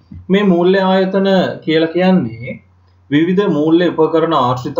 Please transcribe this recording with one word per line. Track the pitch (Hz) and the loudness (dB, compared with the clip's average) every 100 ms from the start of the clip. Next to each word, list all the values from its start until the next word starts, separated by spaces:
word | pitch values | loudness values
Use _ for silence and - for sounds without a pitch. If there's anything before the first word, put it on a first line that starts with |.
| _ - - | _ -20 -2
මේ | 196 | 0
මූල්‍ය | 202 175 180 190 | 2 2 2 2
ආයතන | 190 190 190 196 196 190 131 - | 2 0 0 0 0 0 0 -4
කියලා | - 156 160 | -2 0 0
කියන්නේ | 175 185 180 117 110 120 - _ _ _ _ _ | 0 2 2 0 -8 -14 -14 _ _ _ _ _
විවිධ | 143 170 185 202 | 0 2 0 0
මූල්‍ය | 147 151 165 175 | 0 0 2 0
උපකරණ | 143 156 160 160 | 0 0 0 0
ආශ්‍රිත | 151 123 127 151 | 0 0 -2 -4